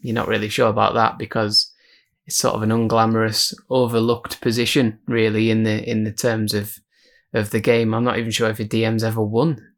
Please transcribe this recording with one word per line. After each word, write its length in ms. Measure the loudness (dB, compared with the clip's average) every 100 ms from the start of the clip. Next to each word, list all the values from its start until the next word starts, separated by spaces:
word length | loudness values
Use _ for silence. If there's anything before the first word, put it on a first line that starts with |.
you're 120 | -6
not 140 | -4 -2
really 200 | -2 -2
sure 200 | 0 2
about 260 | 2 0
that, 220 | 2 0 -2
because 560 | -6 -4 0 0 -2 _ _ _ _ _ -8
it's 100 | -2
sort 200 | -2 0
of 60 |
an 60 | 0
unglamorous, 840 | 2 2 2 2 2 0 0 -4 -6 -2
overlooked 720 | 0 2 2 0 -2 -4 -4
position, 560 | -2 0 0 2 0 -2 -4
really, 440 | 0 2 2 2
in 120 | 2
the, 200 | 2 0 -2
in 140 | -2
the 80 | -2
terms 400 | -2 -2 0 0
of, 220 | -2 -4 -12 _ _ _ _ _
of 160 | -4 -2
the 120 | 0
game. 340 | 2 2 2
I'm 100 | 0
not 140 | 0 -2
even 120 | -2
sure 200 | -2 -2
if 100 | -2
a 40 |
D 200 | -2 0
M's 180 | 0 0
ever 200 | -2 -2
won 440 | 0 0 0 -2 -10